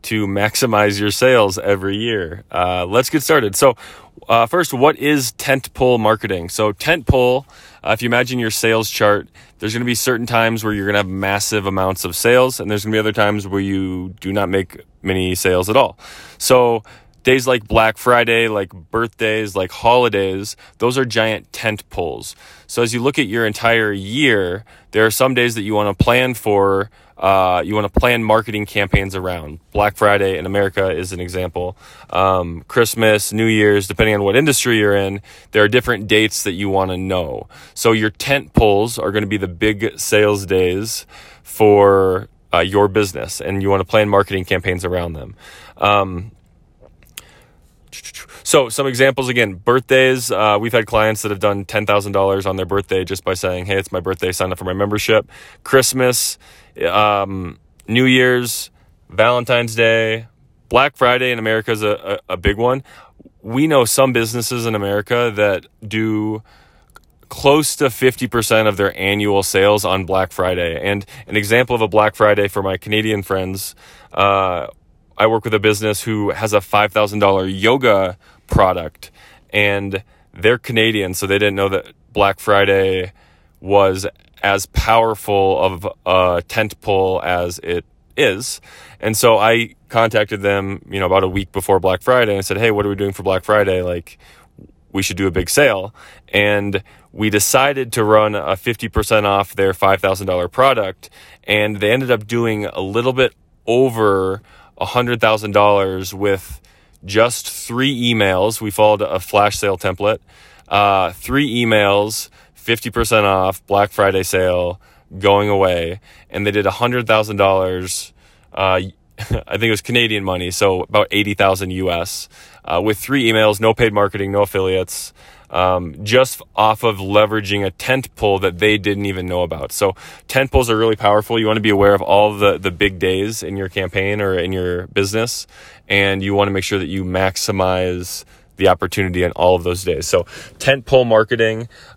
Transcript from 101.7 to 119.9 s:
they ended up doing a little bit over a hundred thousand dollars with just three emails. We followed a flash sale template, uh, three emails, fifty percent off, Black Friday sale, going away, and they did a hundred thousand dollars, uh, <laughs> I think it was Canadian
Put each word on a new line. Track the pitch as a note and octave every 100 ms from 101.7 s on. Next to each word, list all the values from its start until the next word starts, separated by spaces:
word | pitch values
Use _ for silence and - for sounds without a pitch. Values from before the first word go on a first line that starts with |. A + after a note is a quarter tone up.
| G#2
they | G#2
ended | B2 B2+
up | A#2 G#2
doing | A#2+ A#2 G#2+
a | G2+ -
little | F#2+ G#2+ B2+
bit | B2+ B2+ _ _ _
over | - A#2+ C3+ A2+ G#2+ G2 F#2+ G2 _ - _ -
a |
hundred | F#2 B2 A#2+ A#2+
thousand | A2 A2 G#2
dollars | G2+ G#2 G2+ F#2+ F#2+ F#2
with | F#2+ G2+ F#2+ - - _ _ _ _
just | F2+ G2+ A#2 - -
three | - - A#2+ C3+ B2 A#2+
emails. | A2+ G2 F#2 G#2 A2
We | G#2+
followed | G#2 G#2+ G#2
a | F2+ F#2
flash | - G2+ G#2 -
sale | G#2
template, | F#2+ G2 F#2 G#2 A2 _ _ - - _
uh, | G2+ G2+ G2 F2
three | F2+ - C3+ C#3+ A#2+
emails, | A#2 G#2+ G2+ G2+ G#2+ A2 - _ _
fifty | _ - A#2 A#2+
percent | A#2+ A2 A2
off, | G2+ F#2+ F#2 F#2
Black | - G2+ G2+
Friday | - G2 F#2+
sale, | F2+ F#2+ F#2 F2+ F2 F2+ _ _ _ F#2+
going | G2 G2+ G#2
away, | G2 F#2+ F2 E2 G2 _ - _
and | G2
they | G#2
did | G#2 G2
a |
hundred | - A#2+ B2 A2+
thousand | A2 G#2+ G2+
dollars, | G2 F#2+ F#2 F#2 F#2 - - _ _ _ _
uh, | - F#2+ F#2 F#2+ _
<laughs> | _ -
I | G#2+ A2+ - G2+
think |
it | A2+
was | G#2
Canadian | -